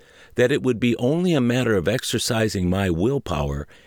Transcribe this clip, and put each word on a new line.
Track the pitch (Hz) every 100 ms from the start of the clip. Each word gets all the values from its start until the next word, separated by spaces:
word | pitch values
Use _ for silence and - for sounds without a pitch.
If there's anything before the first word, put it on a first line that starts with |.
| - - -
that | - 123
it | 143
would | 127 113
be | 123 113
only | 123 165 180
a | 151
matter | 120 123 120
of | 101 82
exercising | 120 - 117 - 113 110 101 90
my | 95 98
willpower | 82 110 139 - 76 71 71 73 -